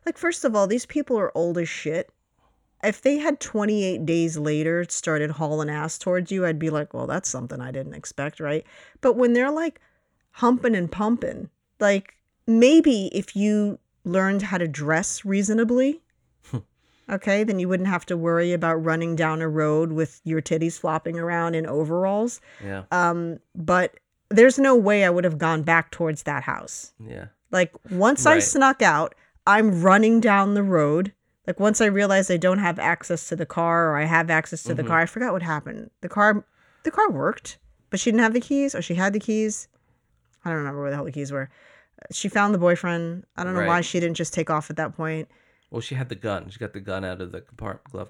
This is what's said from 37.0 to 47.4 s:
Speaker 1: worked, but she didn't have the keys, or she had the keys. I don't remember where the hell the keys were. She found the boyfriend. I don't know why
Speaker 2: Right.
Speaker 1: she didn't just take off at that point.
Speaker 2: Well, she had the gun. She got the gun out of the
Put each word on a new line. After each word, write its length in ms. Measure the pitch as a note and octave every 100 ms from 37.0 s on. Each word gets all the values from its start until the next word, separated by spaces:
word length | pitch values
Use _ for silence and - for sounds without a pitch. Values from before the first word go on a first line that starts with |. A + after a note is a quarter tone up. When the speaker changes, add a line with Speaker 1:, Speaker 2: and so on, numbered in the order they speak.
| G#4+
Speaker 1:
worked, 480 | D3 D#3 - - - _ _ _
but 120 | F#3+
she 100 | A#3+
didn't 120 | A3
have 100 | A3+
the 80 | A#3+
keys, 340 | - C#4 C#4 F3+
or 60 |
she 140 | E3+ F3
had 180 | G3
the 60 | G#3
keys. 480 | G#3+ G#3+ G#3+ - - _ _ _ _ _ _ _
I 60 | E3+
don't 80 | D#3+
remember 240 | C#3 C#3+
where 80 | C#3+
the 80 | C#3+
hell 80 | F3
the 60 |
keys 180 | C#3+ C#3
were. 180 | C#3 C3 _ _ _ _ _ -
She 160 | - G3+
found 260 | G#3 G3+
the 40 | F#3+
boyfriend. 680 | F3 F3 F3+ E3+ E3+ F3 - -
I 80 | F3+
don't 80 |
know 80 | F3+
why 140 | F3 F3
Speaker 2:
Right. 80 | E3
Speaker 1:
she 160 | F3+
didn't 160 | E3+ E3
just 160 | E3
take 160 | - D#3+
off 200 | D3+ -
at 60 | D#3
that 200 | D3+ -
point. 320 | D#3+ D#3+ - _ _ _ _
Speaker 2:
Well, 100 | A#2
she 140 | - C3
had 140 | B2+
the 60 | G2+
gun. 340 | A2 F#2+ F2+
She 100 | -
got 140 | G#2+
the 60 | G2+
gun 220 | G2 F#2+ F#2+
out 160 | F#2
of 100 | F2+
the 100 | F2+